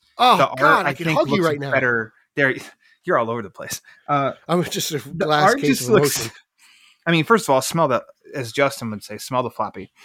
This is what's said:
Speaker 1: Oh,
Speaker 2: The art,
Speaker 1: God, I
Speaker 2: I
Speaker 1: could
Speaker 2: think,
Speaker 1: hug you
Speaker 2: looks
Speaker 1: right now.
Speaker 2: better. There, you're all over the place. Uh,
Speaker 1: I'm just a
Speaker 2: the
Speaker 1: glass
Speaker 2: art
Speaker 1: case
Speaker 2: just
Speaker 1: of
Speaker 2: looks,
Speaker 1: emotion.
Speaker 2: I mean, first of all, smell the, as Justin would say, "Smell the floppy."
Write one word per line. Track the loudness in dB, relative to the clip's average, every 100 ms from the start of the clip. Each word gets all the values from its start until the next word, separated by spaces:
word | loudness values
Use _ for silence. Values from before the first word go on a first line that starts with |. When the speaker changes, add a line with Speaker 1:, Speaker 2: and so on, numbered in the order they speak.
| _ 0
Speaker 1:
Oh, | 4 4
Speaker 2:
The | 2
art, | 2
Speaker 1:
God, | 4 4 2
I |
Speaker 2:
I | -2
Speaker 1:
could | -2
Speaker 2:
think, | 0
Speaker 1:
hug | 0
you | 2
Speaker 2:
looks | 0
Speaker 1:
right | 0
now. | -2
Speaker 2:
better. | 0 2 0 -4 _ _ -2
There, | 0 0 -8 -20 _ _
you're | -2 0
all | 0
over | -4
the | -8
place. | -14 -12 -12 -14 -16 -4
Uh, | -2 -2 -6 -4
Speaker 1:
I'm | -2
just | -2 -4 -6
a | -6 -8
Speaker 2:
the | -6 0
Speaker 1:
glass | 2 2
Speaker 2:
art | 2
Speaker 1:
case | 2 0
Speaker 2:
just | 2
Speaker 1:
of |
Speaker 2:
looks, | 4 4 0
Speaker 1:
emotion. | -6 -12 _ _ _ _ _ _ -2
Speaker 2:
I |
mean, | 0 4
first | 2 4
of |
all, | 0
smell | 2 0 2
the, | 0 -4 _ -14
as | -10 -6
Justin | -2 -2 -2 -8
would | -10
say, | -12 -14
"Smell | -6 -4
the | -4
floppy." | -6 -8 -10 -16 _